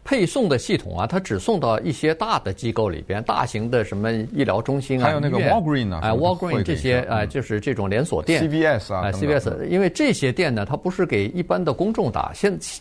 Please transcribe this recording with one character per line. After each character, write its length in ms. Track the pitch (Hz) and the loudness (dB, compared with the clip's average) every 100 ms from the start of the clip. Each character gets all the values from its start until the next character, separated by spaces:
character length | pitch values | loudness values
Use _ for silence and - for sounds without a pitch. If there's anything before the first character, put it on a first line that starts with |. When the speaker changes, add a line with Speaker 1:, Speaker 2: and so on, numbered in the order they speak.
Speaker 1:
配 240 | - 277 170 | -2 2 2
送 220 | 285 214 | 2 2
的 100 | 131 | 2
系 180 | - 190 | 2 -2
统 220 | 92 85 | -2 -4
啊， 80 | 101 | -2
它 120 | 180 | -2
只 200 | 190 196 | -2 -2
送 220 | 190 208 | 0 0
到 180 | 127 110 | 2 0
一 120 | 165 | 0
些 200 | 135 151 | 0 0
大 280 | 156 220 202 | 0 0 -2
的 120 | - | -2
机 200 | 95 117 | -4 -4
构 160 | 113 107 | 0 0
里 140 | 78 - | -2 -4
边， 160 | 101 | -4
大 240 | 117 - 123 | -2 0 0
型 240 | 107 113 | -2 0
的 140 | 123 | 0
什 120 | 104 98 | 0 -2
么 160 | 110 | 0
医 300 | 113 110 139 | -2 -2 0
疗 180 | 123 98 | 2 2
中 200 | 120 139 | 0 -2
心 200 | 131 131 | 0 0
啊， 60 | 135 | 2
Speaker 2:
还 60 | |
有 80 | 151 | 2
那 100 | 147 | 0
个 80 | 127 | 2
Speaker 1:
医 20 | |
院， 140 | 135 | 2
Speaker 2:
Walgreen 400 | - 156 143 107 | 2 2 0 0
啊， 60 | 85 | 0
Speaker 1:
哎， 80 | 107 | 0
Speaker 2:
什 60 | 113 | 2
么 40 | |
的 60 | 170 | 2
Speaker 1:
Walgreen 360 | 175 180 151 | 0 0 0
这 100 | 101 | 0
些， 220 | 147 131 123 | 0 2 0
Speaker 2:
会 60 | |
给 40 | - | 2
一 0 | |
些， 20 | |
Speaker 1:
哎， 180 | 110 104 | 0 -2
就 140 | 139 | -2
是 200 | 120 104 | -2 -2
这 120 | 120 | 0
种 160 | 110 98 | -2 0
连 160 | 104 | 0
锁 160 | 156 - | 0 0
店。 200 | - 165 | 2 2
Speaker 2:
C 80 | 160 | 2
V 180 | 151 156 | 2 2
S 260 | 123 - | 2 0
啊， 100 | 98 | -2
Speaker 1:
哎， 80 | 98 | -2
Speaker 2:
等 0 | |
等。 80 | 95 | 0
Speaker 1:
C 60 | 143 | 0
V 60 | 143 | 0
S， 280 | 123 - - | 0 -4 0
因 100 | 180 | 2
为 80 | 190 | 2
这 240 | - 294 | 2 2
些 200 | 165 131 | 2 0
店 200 | 123 170 | 2 0
呢， 140 | 113 101 | 0 -2
它 100 | 147 | -4
不 140 | 180 | -2
是 160 | 180 175 | -2 0
给 220 | 110 101 | 2 0
一 120 | 175 | -2
般 240 | 175 180 | 0 0
的 80 | 165 | 0
公 200 | 131 185 | 0 0
众 180 | 226 165 | 0 0
打， 220 | 95 - | 0 -4
现-， 240 | - 202 175 - - | 0 0 0 -6 -12